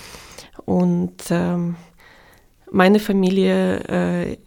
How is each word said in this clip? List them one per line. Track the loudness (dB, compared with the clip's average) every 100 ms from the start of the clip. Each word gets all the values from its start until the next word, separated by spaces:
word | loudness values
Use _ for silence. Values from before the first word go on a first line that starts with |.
| -20 -20 -20 -20 -20 -12 -2
Und, | 0 2 2 -2 -6 -4
ähm, | -2 -2 -2 -4 -6 -12 _ -20 -20 -20 -20 _ _ -4
meine | 2 4 4
Familie, | 2 0 2 2 2 2 0 -2 -4
äh, | -2 -2 -2 -4 -8